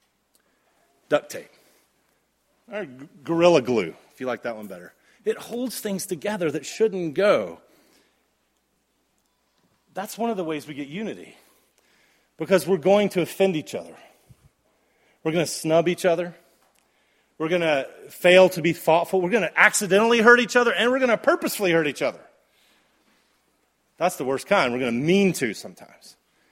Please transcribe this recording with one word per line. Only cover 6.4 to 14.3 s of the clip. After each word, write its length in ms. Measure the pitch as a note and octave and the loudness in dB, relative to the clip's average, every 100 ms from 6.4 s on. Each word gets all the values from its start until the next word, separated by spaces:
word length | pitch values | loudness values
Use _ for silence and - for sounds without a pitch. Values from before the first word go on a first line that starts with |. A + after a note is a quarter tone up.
| E3 | -4
that 160 | D3 - | -4 -8
shouldn't 480 | - A3 F#3 E3 | -2 -2 -2 -6
go. 460 | C#3 G3+ C#3+ F2+ E2+ _ _ _ _ _ _ _ _ _ _ _ _ _ _ _ _ _ _ _ _ _ _ _ | 0 2 2 0 -10 _ _ _ _ _ _ _ _ _ _ _ _ _ _ _ _ _ _ _ _ _ _ _
That's 240 | - G#3 - | -14 -12 -6
one 120 | A#3 | -4
of 60 | G3 | -4
the 80 | |
ways 220 | D#3+ D#3 C3 | -4 -6 -8
we 80 | |
get 140 | C#3 C#3 | -12 -10
unity, 480 | E3+ G#3+ G2 E2 - _ _ _ _ _ _ _ _ _ - | -10 -10 -10 -16 -20 _ _ _ _ _ _ _ _ _ -12
because 300 | D#3+ F#3+ E3 | 0 0 2
we're 100 | F#3 | 0
going 320 | F3 G#3 G3+ | 2 2 2
to 120 | F#3 | -2
offend 340 | D#3 - G3 D#3 | -4 0 0 0
each 180 | - | -6
other. 200 | G2 E2+ - - _ _ | -10 -12 -18 -20 _ _